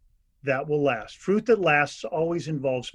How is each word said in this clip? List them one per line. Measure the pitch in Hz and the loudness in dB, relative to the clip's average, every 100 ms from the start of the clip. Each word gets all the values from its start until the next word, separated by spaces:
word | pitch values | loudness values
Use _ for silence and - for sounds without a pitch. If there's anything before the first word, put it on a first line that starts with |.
| _ _ _ _ | _ _ _ _
That | 131 135 151 | -4 -4 -2
will | 147 | 0
last. | 139 117 104 - | 0 0 -6 -10
Fruit | - 208 220 | -2 0 2
that | 214 | 2
lasts | 175 147 143 - - | 4 4 2 -2 -6
always | 165 165 170 135 | -2 -2 -2 -4
involves | 156 135 127 120 | -4 -2 -2 -6